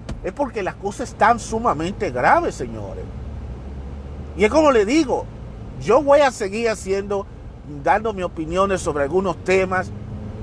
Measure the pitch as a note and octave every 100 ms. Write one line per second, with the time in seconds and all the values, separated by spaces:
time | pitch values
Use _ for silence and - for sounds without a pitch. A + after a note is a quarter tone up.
0 | - - E3+ F#3+ C#4 A3+ F3+ - G3 G3+
1 | A#3+ - G#3+ A#3 - A3 A#3 D3 E3 G3+
2 | G3 B2 C#3+ D#4 E4+ - B2 A2 G2 F#2
3 | G2 - - - - - - - - -
4 | - - - - G#3 C#4 D#4 B3 G3 D4
5 | C4+ D#3+ G#2 - - - - - C#3 A#3+
6 | C#4+ C#4+ C#4 - G3 G#3 A#3 G#3+ F#3+ G3
7 | G3+ G3+ G3 - - - - D3 C#3+ F#3+
8 | A3 G3 F3 E3 D#3 F3+ G3 F#3 F3 D3
9 | C#3 F3+ F#3+ C#3+ F#2+ F#3+ F#3 F#3 - -
10 | - - - -